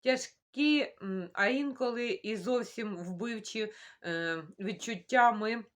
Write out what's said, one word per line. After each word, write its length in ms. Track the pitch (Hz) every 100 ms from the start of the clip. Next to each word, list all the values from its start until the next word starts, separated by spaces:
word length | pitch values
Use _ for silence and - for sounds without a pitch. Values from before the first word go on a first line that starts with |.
тяжкі, 920 | 254 254 - _ _ 254 294 294 240 -
м, 280 | 196 190 180
а 140 | - 202
інколи 600 | 262 285 262 247 233 240
і 280 | - 208 214
зовсім 600 | 185 247 226 - 214 175
вбивчі, 760 | 175 180 233 226 208 220 214 214 - -
е, 400 | 170 165 165 165 156 -
відчуття 720 | 196 185 - 202 - 254 240
ми 320 | 214 214 233 220